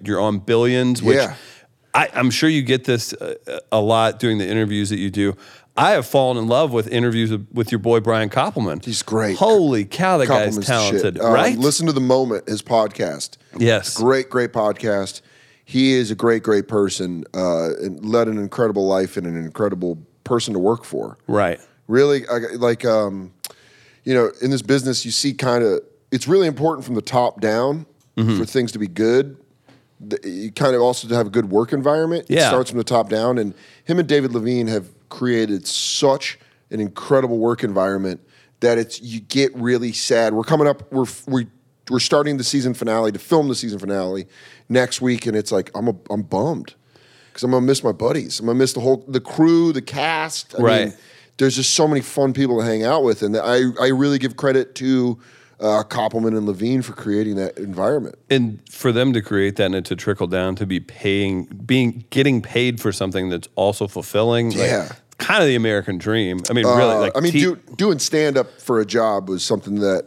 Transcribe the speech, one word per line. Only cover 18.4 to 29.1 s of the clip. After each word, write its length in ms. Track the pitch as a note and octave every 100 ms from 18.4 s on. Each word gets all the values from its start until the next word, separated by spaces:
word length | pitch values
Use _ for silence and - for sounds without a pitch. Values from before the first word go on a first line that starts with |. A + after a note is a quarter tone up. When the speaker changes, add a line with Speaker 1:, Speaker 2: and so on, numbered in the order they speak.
| G2+ - A#2 G2+ F#2+
Speaker 2:
life 280 | F#2+ F#2 G2
and 100 | F2
an 120 | E2+
incredible 600 | E2 - G#2 F#2 F2+ E2 - _ -
person 280 | A#2+ A#2
to 60 | G2
work 240 | F#2+ A#2
for. 340 | - B1+ G#1 - -
Speaker 1:
Right. 320 | G#2+ F#2 D2+ - _ -
Speaker 2:
Really, 400 | A#2+ C#3+ C#3+ A#2
I, 120 | A#2+ A2+ A#2+
like, 280 | A#2+ A#2
um, 480 | B2 A2 G#2 G2 F#2 _ - - _ _ _ _
you 100 | C3
know, 180 | B2+ A2+ -
in 100 | B2+
this 100 | C3+
business, 440 | G#2 C#3 B2+ A#2+ A#2
you 60 |
see 220 | - C#3
kinda, 460 | B2 C3 A#2+ A2+ F2+ - _ -
it's 160 | B2+ C3
really 200 | F#3+ E3+
important 380 | B2+ D#3+ D3+ C3
from 100 | A#2
the 60 |
top 380 | - B2+ A#2+ -
down 460 | A2 A2 C3+ D#3 D#3 _ _ -
Speaker 1:
Mm-hmm. 200 | A2+ G2+
Speaker 2:
for 80 | -
things 280 | C3 A#2
to 60 | G#2+
be 80 | G#2
good. 500 | F2 A2